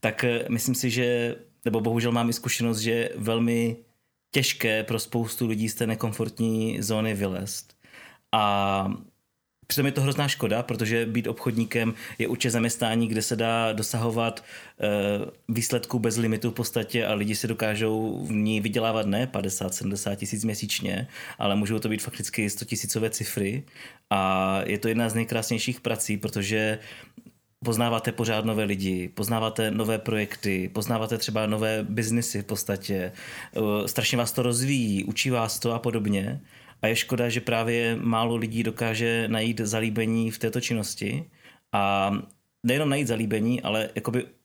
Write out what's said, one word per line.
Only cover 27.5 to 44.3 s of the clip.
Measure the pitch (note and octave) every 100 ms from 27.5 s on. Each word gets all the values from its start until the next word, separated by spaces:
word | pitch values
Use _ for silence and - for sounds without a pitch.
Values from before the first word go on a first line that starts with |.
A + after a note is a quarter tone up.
| _
poznáváte | A#2+ A2+ A#2+ A#2 A2+
pořád | A2+ A#2 A2
nové | A2 A2
lidi, | G#2 G2+ F#2+ F#2 F2+
poznáváte | - G2+ A#2 A2 G#2+ A2
nové | G#2 A2 A2
projekty, | - A2 G#2 - G#2 F#2+ F#2
poznáváte | G#2+ G2 A2+ A2 A2+
třeba | - G#2+ G#2+
nové | G#2+ A2 A2 G#2
biznesy | A2 A2 A#2 A2+ G#2
v |
podstatě, | G2+ G#2 - G2 - G2 F2+ F2+ - - - -
eh, | G#2+ G#2 G#2
strašně | - G#2+ B2
vás | A#2
to | -
rozvíjí, | B2 A#2+ C3 C#3 A2+ G2
učí | F#2+ G#2 C3+
vás | B2 A2+ -
to | A#2+
a | A#2
podobně. | A#2+ A2+ G#2 G2+ G2 C3+ - - - -
A | A2
je | A2+
škoda, | - B2 A#2+
že | A2+
právě | A#2 A#2 A#2 A#2 A#2 A#2
málo | A#2 A2+ A#2 A#2
lidí | A2+ A2+
dokáže | A2+ A2+ A#2 A2 A#2 A#2 A2+
najít | A2 A2 A2
zalíbení | A2 A2+ A2+ A2 A2+ A2+ A2+
v | A2
této | A2+ B2
činnosti. | A#2+ A#2 G#2 - G2+ B2 E3 _ - - _
A | G#2 G2 G2 G2 G2+ - - _ _
nejenom | A#2+ C3 D3+
najít | C#3 C3+
zalíbení, | A2+ A2 A2 A2+ A#2+
ale | - G#2+ G#2+
jakoby | - - A#2+ B2